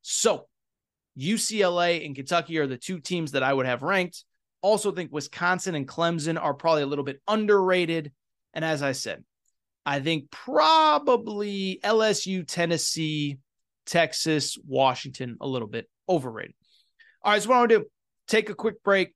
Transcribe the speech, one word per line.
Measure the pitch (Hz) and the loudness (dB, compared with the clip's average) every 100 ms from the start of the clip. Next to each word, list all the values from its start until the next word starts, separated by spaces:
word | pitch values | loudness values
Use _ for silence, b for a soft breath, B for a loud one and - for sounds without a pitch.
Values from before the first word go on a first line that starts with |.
So | - - 233 165 - _ _ _ _ _ _ - | -6 0 0 0 -6 _ _ _ _ _ _ -6
U | 147 226 | -2 -2
C | - 214 | -2 2
L | 185 175 | 2 2
A | 175 170 | 2 0
and | 151 | -4
Kentucky | 139 139 170 160 160 | -10 -2 -2 0 -2
are | 143 | -2
the | 123 | -4
two | - 185 | -8 -10
teams | - 180 156 | -6 -4 -2
that | 139 | 0
I | 127 | 0
would | 135 127 | 0 0
have | 123 | -2
ranked. | 143 196 180 - _ _ _ _ | 0 0 -2 -8 _ _ _ _
Also | 190 208 208 | 0 2 0
think | 180 170 | -4 -6
Wisconsin | 147 139 - 175 180 190 | -8 -10 -2 0 0 -2
and | 156 135 | -6 -6
Clemson | - 170 170 151 165 | -2 0 0 -2 -2
are | 151 | -2
probably | 139 165 156 | 0 2 2
a | 139 | 2
little | 147 | -4
bit | 139 139 - | -6 -8 -2
underrated. | 214 214 202 185 180 165 165 147 _ _ _ _ 160 | 0 4 4 6 2 2 -2 -6 _ _ _ _ -4
And | |
as | 160 151 | -2 0
I | 139 | -2
said, | 131 113 80 _ _ _ _ _ _ | -2 -6 -10 _ _ _ _ _ _
I | - 143 | -4 -2
think | 143 160 135 | 0 -2 -4
probably | - - 285 311 320 311 294 285 240 220 208 208 196 190 185 | -16 -2 2 6 6 6 2 2 0 0 -6 -4 -2 -4 -2
L | 202 220 | 0 2
S | 220 208 | 2 0
U, | - 190 | -2 -4
Tennessee, | 156 175 170 165 - 160 156 151 147 135 _ _ _ _ | -4 -2 0 0 -2 -2 -2 -2 -4 -6 _ _ _ _
Texas, | - 170 160 - 160 156 139 - | 0 2 2 0 0 0 0 -8
Washington, | 143 131 135 127 139 131 127 113 | -4 2 2 2 -10 -12 -12 -8
a | 139 | -8
little | 131 107 | -6 -6
bit | 117 - _ - | -10 -12 _ -2
overrated. | 175 127 110 - _ b b b b b b | -2 -2 -12 -14 _ b b b b b b
All | - | 2
right, | 208 | 2
so | 196 | 4
what | 254 | 4
I | |
wanna | 240 220 | 6 4
do, | 214 _ _ _ - | 2 _ _ _ 0
take | 220 214 | 0 0
a | |
quick | 196 214 - | -4 -4 -2
break. | - 196 180 | 2 2 2